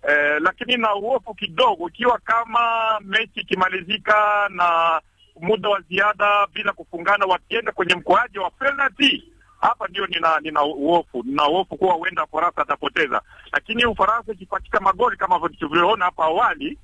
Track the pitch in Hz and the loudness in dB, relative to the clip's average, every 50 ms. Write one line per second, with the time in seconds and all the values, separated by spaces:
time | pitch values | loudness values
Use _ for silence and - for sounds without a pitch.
0 | - 143 147 147 147 147 147 151 156 185 - - 247 233 247 240 226 220 208 202 | 0 0 0 2 2 2 0 0 0 -2 -2 -2 -4 -4 -2 0 0 0 0 0
1 | 202 220 262 247 - - 214 - 208 190 165 160 254 240 - - - - - - | -2 -2 -2 -2 -4 -6 -12 -10 -10 -10 0 2 2 2 2 0 -4 -10 -8 -2
2 | 233 247 240 214 _ - 226 233 233 226 220 233 233 233 226 226 226 220 220 214 | 0 0 0 0 _ 0 0 0 0 0 0 0 2 2 0 0 0 0 -2 -2
3 | 202 190 190 214 226 214 _ - 190 - - 185 185 185 185 190 180 165 214 208 | -4 -2 -2 -2 -2 -2 _ -12 -6 -4 0 0 0 0 0 -4 -6 -6 -8 -6
4 | - - 214 214 208 208 208 208 202 202 196 180 175 175 170 165 165 165 165 156 | 0 2 4 4 4 4 2 2 0 -2 0 0 2 2 4 4 2 2 2 0
5 | _ _ _ _ _ _ _ - 160 175 220 214 180 214 202 196 180 _ 175 190 | _ _ _ _ _ _ _ -12 -2 -2 -2 0 2 0 -2 -2 -2 _ -2 2
6 | 202 208 208 190 208 208 202 202 202 196 _ 214 214 202 190 - 165 _ - 170 | 2 2 2 2 2 2 4 4 2 0 _ -6 -4 -4 -6 -6 -12 _ -10 -6
7 | 170 185 202 202 202 190 185 175 _ _ - 226 226 214 - - 190 175 180 175 | 0 0 2 2 2 2 0 -2 _ _ -6 -4 -4 -4 -4 -4 0 0 0 -2
8 | 151 - 175 202 240 240 196 196 190 175 _ _ 262 277 277 277 277 269 269 - | 2 2 2 2 2 0 -4 -6 -6 -6 _ _ -2 -2 0 0 -2 -2 0 0
9 | 277 269 - - - - _ _ _ _ _ _ - 190 240 _ - 190 175 202 | 0 0 0 0 -8 -16 _ _ _ _ _ _ 0 0 0 _ -6 -10 -6 -6
10 | 196 180 175 175 165 165 160 151 147 156 151 151 147 147 156 147 139 151 175 175 | -6 -4 -4 -2 0 2 0 0 -2 -2 0 0 0 0 0 -2 0 2 2 2
11 | 156 _ _ 127 113 123 139 147 151 143 156 185 185 _ 175 147 - 190 175 165 | 0 _ _ -8 -6 -4 -2 0 2 2 2 0 -2 _ -4 -2 0 0 0 0
12 | 170 185 180 165 156 - - 156 165 175 - - 147 - 147 - - 143 - - | -2 -4 -4 -4 -6 -4 -2 -2 -2 -2 -2 -2 -2 -2 -2 -4 -4 -4 0 0
13 | 160 135 123 107 - _ - - - - - - - - 220 233 240 240 214 170 | 0 0 0 -4 -4 _ -20 -20 -16 -6 -6 -6 -4 -4 -2 0 0 0 2 0
14 | 196 196 220 233 220 - 214 180 190 - - 190 - - - 214 196 196 190 180 | 0 2 2 -2 -2 -6 -12 -12 -10 -8 -8 -8 -8 -2 -4 0 0 0 0 2
15 | 233 247 202 - 196 190 180 170 156 170 151 - 165 147 151 170 175 180 220 214 | 0 0 0 -2 -2 0 0 0 0 -4 -6 -6 -8 -2 0 2 2 2 2 2
16 | 185 180 - - 165 156 160 185 247 220 175 147 135 160 277 - | 0 -2 -2 0 0 0 2 2 2 0 0 -2 -8 -10 -10 -12